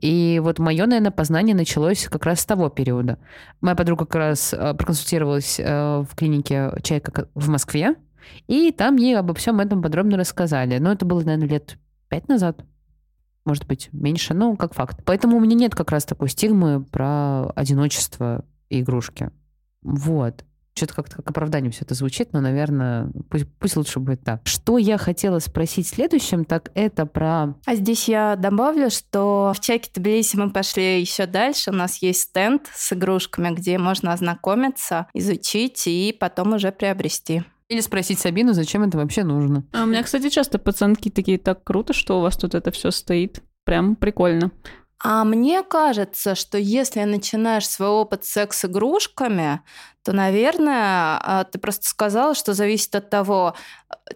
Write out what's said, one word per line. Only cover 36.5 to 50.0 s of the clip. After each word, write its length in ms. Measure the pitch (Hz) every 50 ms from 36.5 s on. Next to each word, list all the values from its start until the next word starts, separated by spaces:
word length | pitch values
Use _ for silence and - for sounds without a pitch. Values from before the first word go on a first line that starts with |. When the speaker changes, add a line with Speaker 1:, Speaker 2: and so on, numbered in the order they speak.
| 220
Speaker 2:
уже 160 | 202 196 196
приобрести. 720 | 196 - 202 196 190 190 - 156 - - - - 160 170 170 - _ _ _ -
Speaker 1:
Или 120 | 233 226
спросить 380 | 220 - - 190 185 - 190 -
Сабину, 340 | - 175 170 208 247 247
зачем 300 | 196 170 160 - - 202
это 160 | 208 196 165 151
вообще 260 | 147 147 - 220 190
нужно. 400 | 156 143 147 143 139 143 139 135 -
Speaker 3:
А 120 | - 226 226
у 20 |
меня, 160 | 220 226 226
кстати, 260 | 240 - - 269 277 285
часто 280 | - 302 269 - - 202
пацанки 520 | - 202 196 - 208 202 214 - - 208
такие: 280 | - 196 185 190 190 180
"Так 260 | - 190 185 - _
круто, 280 | - 190 202 240 -
что 260 | - - - - 190 185
у 40 |
вас 140 | 165 185 -
тут 180 | - 190 175 -
это 160 | 175 - 175
все 200 | - - - 170
стоит. 520 | - - - - 175 170 180 214 - - - _ _ _ _
Прям 300 | - 175 170 180 202 214
прикольно". 540 | - 196 208 - - 180 175 165 165 175 190 - - - - - - _ _ _ - -
Speaker 2:
А 200 | 226 220 220 220
мне 380 | 214 220 226 247 294 349 381 381
кажется, 680 | - - 320 311 285 226 208 196 196 - - - 202 185
что 220 | - - - - 202
если 440 | 202 202 226 269 254 254 - 214 208
начинаешь 640 | 208 208 202 202 - 220 214 226 226 220 208 -
свой 220 | - - - 196 208
опыт 360 | 208 214 214 214 202 196 -
с 40 | -
секс-игрушками, 1300 | - 208 208 202 - - - 185 185 202 220 269 349 415 - - _ - 262 233 202 175 156 147 147 175 - - - - - - _ _